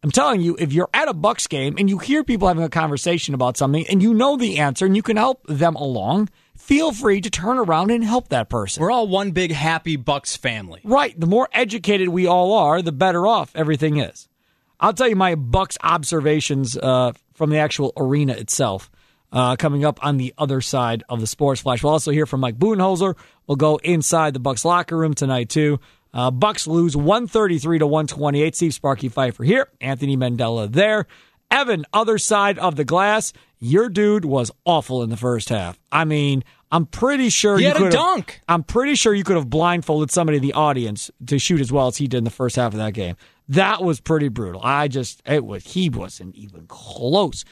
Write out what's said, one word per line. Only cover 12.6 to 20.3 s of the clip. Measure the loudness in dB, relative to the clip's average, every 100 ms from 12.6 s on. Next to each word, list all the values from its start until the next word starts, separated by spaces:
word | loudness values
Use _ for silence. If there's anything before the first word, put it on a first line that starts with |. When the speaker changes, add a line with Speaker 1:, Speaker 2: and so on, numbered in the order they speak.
| 2 2
Speaker 1:
the | -2
better | 0 0 2 2
off | 0 -2 -4
everything | -2 0 0 0
is. | -2 -8 -20 _ _ _ _ _
I'll | 0
tell | 2 0
you | 2
my | 2 0
Bucks | 0 0 0 -4
observations, | 0 0 0 0 2 0 0 -2 -2 -2
uh, | 0 2 2 -2 _
from | _ 0
the | 2
actual | 0 -2 -4 -2
arena | 0 2 0
itself, | -2 -4 -2 0 -2 -8 _ _ _ _
uh, | 0 0 2
coming | 0 0
up | 0 0 -2
on | 0
the | -2